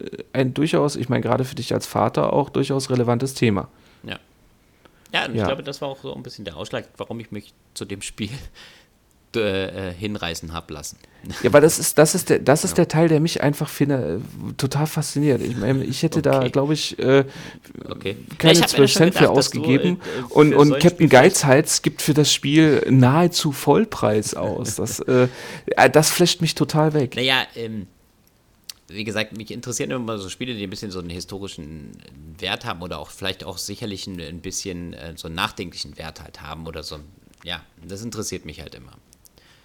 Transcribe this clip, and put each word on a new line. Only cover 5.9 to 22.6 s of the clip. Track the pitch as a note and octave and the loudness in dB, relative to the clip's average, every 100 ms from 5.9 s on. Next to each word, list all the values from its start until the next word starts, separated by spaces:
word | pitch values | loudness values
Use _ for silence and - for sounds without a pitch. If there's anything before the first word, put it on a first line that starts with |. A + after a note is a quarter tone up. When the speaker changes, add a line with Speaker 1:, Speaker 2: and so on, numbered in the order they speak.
| C3+ | -10
Speaker 2:
so | C3+ | -14
ein | C#3 | -14
bisschen | A#2+ - | -16 -14
der | G2+ D2+ | -14 -12
Ausschlag, | G2+ B2 - - | -10 -10 -12 -16
warum | G2+ A#2 | -12 -12
ich | A2+ | -12
mich | G#2 - _ _ - | -14 -16 _ _ -14
zu | G#2 | -12
dem | G2 | -12
Spiel, | - - G#2 C3+ | -12 -10 -10 -10
<laughs> | - - - - _ _ _ _ _ A#2+ | -16 -20 -20 -20 _ _ _ _ _ -4
äh, | G#2 F#2+ F#2+ F#2 F#2+ | -2 -2 -4 -6 -10
äh, | |
hinreißen | F2 G#2 G#2 E2+ E2 E2 | -8 -8 -6 -6 -8 -10
hab | E2 - | -12 -12
lassen. | D2+ - - _ _ G2 - | -14 -14 -18 _ _ -16 -2
Speaker 1:
Ja, | - | 4
weil | D3 | 6
das | D3+ - | 6 4
ist, | D#3+ - | 0 4
das | D#3 | 4
ist | F#3 - | 4 0
der, | C#3 | 0
das | - D#3 | 4 2
ist | F#3 | 2
Speaker 2:
Ja. | - | 2
Speaker 1:
der | E3 | 2
Teil, | D#3 E3 | 4 4
der | D#3 | 4
mich | D#3+ - | 2 0
einfach | C#3+ C#3+ D3+ | -2 -2 -6
finde, | - C#3+ C#3 E2 F2 - G2+ A2+ | -2 0 0 -2 -6 -8 -12 -12
äh, | B2+ | -4
total | C3+ C#3+ D3+ | -2 0 -2
fasziniert. | - D3 C#3+ D3 A#2+ | -2 -4 0 2 2
Ich | - B2 | 0 -4
meine, | G#2 C3+ - | -2 -2 -2
ich | B2+ | -2
hätte | D#3+ D#3+ | -2 0
da, | C#3+ C3+ | 2 2
Speaker 2:
Okay. | B2+ | 2
Speaker 1:
glaub | C#3 C#3+ | 0 0
ich, | D3+ - - | -2 -4 -2
äh, | B2+ C3+ C3+ - - - - - - | 4 4 4 -4 -18 -20 -20 -18 -14
Speaker 2:
Okay. | - G2 A2 C3 | -10 -8 -8 -12
Ja, | - | 2
Speaker 1:
keine | D#3+ | 6
Speaker 2:
ich | E3 | 6
hab | - | 4
mir | - | 4
Speaker 1:
zwölf | C3+ | 4
Speaker 2:
schon | - | 6
Speaker 1:
Cent | E3 F#3 | 4 6
für | |
Speaker 2:
gedacht, | C3 G#2 | 4 4
dass | B2+ | 2
du, | A#2+ | -2
Speaker 1:
ausgegeben. | - C#3 F3+ F3+ | 2 2 2 -2
Speaker 2:
äh, | - A#2+ | -6 -10
äh, | B2 | -2
Speaker 1:
Und, | - D3+ | 6 6
Speaker 2:
für | C#3 | 8
Speaker 1:
und | D3 | 6
Speaker 2:
so | C#3 | 6
ein | |
Speaker 1:
Captain | E3+ F3 | 4 6
Speaker 2:
Spiel | D#3 | 6
vielleicht | C3 D#3 F#3+ | 8 8 6
Speaker 1:
Geizhals | C#3+ C3+ D#3+ - | 4 4 4 0
gibt | D#3+ - | -2 -4
für | - | 0
das | D3 C#3 | 2 4
Spiel | - C#3+ D3+ | 2 2 6